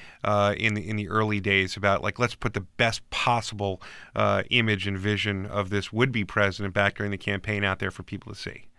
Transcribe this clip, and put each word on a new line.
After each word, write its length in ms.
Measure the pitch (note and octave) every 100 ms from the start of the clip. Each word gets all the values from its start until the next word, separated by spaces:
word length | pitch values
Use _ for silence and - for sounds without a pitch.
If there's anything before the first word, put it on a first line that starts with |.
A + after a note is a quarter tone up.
| - -
uh, 300 | G#2 G#2 G2+ G#2
in 200 | A2+ G#2
the, 120 | F2+
in 80 | G#2+
the 140 | G2+
early 320 | A2 A2 G#2
days 340 | G2 G2 F#2+ -
about, 260 | G2+ G2
like, 160 | A#2+ -
let's 180 | A#2+ -
put 180 | A#2+
the 80 | G#2
best 460 | F#2+ - A#2 A2+ -
possible, 720 | - - A#2+ - G#2 G2+ F#2 - - - G#2+
uh, 280 | G#2 G2+ F#2+
image 360 | B2 A2+ G#2 F#2+
and 100 | G2
vision 480 | G2 G#2 G#2+ G2 G2+
of 220 | G#2 F#2+
this 220 | G2+ -
would-be 320 | G#2+ C3 A#2
president 500 | F#2+ - G2+ F#2 G2+
back 220 | F#2+ G2+ -
during 160 | G#2
the 60 | G2
campaign 480 | - G2 - G#2 G2+
out 140 | F#2+
there 120 | G2
for 120 | -
people 280 | F#2 G2 -
to 80 | -
see? 280 | - - -